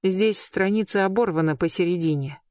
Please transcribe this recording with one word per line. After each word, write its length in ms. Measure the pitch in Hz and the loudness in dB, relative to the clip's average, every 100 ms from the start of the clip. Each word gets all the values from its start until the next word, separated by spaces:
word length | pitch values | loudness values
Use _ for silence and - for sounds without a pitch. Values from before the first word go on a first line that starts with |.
Здесь 380 | 190 190 220 202 | 0 2 0 0
страница 640 | - - 190 214 208 202 190 | -4 0 0 0 0 0 2
оборвана 500 | 202 233 160 156 147 | 2 0 2 0 0
посередине. 840 | 170 - 175 180 165 147 139 143 _ | -2 0 0 0 0 -2 -4 -12 _